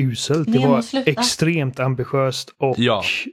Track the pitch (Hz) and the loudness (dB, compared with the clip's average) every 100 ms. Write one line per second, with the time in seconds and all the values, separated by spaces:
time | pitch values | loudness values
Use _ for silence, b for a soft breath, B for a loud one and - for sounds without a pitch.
0 | 135 117 - 151 156 233 - 233 233 269 | -2 -2 -2 -2 0 2 4 2 2 -2
1 | 262 147 240 - 160 170 135 123 131 127 | 0 0 0 0 0 0 -2 -2 -2 -2
2 | 120 139 135 127 - _ 135 123 120 107 | -2 0 0 -2 -10 _ -2 2 2 2
3 | 90 - - | 0 -4 -6